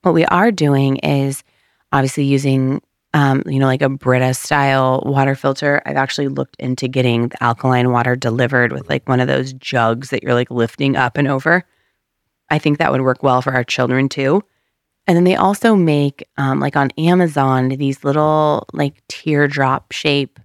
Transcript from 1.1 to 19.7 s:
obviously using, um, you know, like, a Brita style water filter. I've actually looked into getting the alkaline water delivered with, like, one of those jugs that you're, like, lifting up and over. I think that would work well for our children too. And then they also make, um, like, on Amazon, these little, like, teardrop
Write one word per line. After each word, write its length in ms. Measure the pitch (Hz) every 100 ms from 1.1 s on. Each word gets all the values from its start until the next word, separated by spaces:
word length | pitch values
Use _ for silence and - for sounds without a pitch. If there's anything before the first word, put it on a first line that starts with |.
| 139 139 135 _ _ _ _ _ 139
obviously 300 | 135 - 139
using, 560 | 139 139 131 131 139 _ _ _
um, 280 | 156 139 135 -
you 100 | 135
know, 80 | 135
like, 160 | 131
a 80 | 135
Brita 440 | 135 - 127 131
style 680 | 127 - 147 139 135 131 131 -
water 280 | 139 135
filter. 480 | 135 139 135 147 143 -
I've 100 | 143
actually 320 | 135 - 139
looked 300 | 135 135 -
into 280 | 127 127 127
getting 400 | 131 123 117 117
the 120 | -
alkaline 500 | 120 117 131 127 123
water 240 | 120 120 123
delivered 560 | 123 117 123 131 120
with, 160 | 135 127
like, 180 | 143 -
one 140 | 127
of 60 | 127
those 260 | 135 131
jugs 560 | 131 - 127 113 117 135
that 120 | 135
you're, 120 | -
like, 180 | 120 123
lifting 460 | 123 113 - 139 139
up 200 | 123 143
and 100 | 139
over. 360 | 135 151 180 - _ _ _ _ _ _ _ _
I 100 | 151
think 180 | 151 147
that 140 | 156
would 100 | 131
work 220 | 131 127
well 180 | 135 127
for 120 | 127
our 100 | 127
children 460 | 120 - 127 127 135
too. 340 | - 135 185 - _ _ _ _ _ -
And 80 | 170
then 80 |
they 120 | 180 185
also 400 | 190 202 226 208
make, 520 | 165 147 143 - - -
um, 220 | 135 139
like, 160 | 143 143
on 160 | 139 -
Amazon, 720 | 165 180 175 143 135 131 131
these 340 | 135 139 135
little, 640 | 139 147 151 156 151 131 -
like, 280 | 156 143 _ _
teardrop 840 | - 151 147 143 143 131